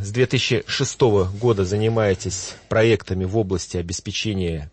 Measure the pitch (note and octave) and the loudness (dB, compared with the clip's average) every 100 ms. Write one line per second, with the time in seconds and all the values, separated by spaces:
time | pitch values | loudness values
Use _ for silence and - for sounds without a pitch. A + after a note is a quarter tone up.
0 | G2 A#2 B2 B2+ - A#2 - - C3+ - | -2 0 0 2 0 -2 -2 -4 -4 2
1 | B2+ G2+ F#2 G2+ A#2+ G2 F#2 G#2 A2 A2+ | 4 4 2 0 2 2 0 0 0 2
2 | G#2 F#2 F#2 E2+ - - - A2+ A2+ G#2 | 2 2 -2 -8 -10 -14 -2 2 4 4
3 | - F#2 F#2 A2 G2 F#2 - F2+ E2+ F2+ | 0 -4 -2 -2 0 -2 -4 -6 -6 -8
4 | - - A2+ G2 F2 D#2+ D2 | -8 -6 -4 -2 -4 -4 -8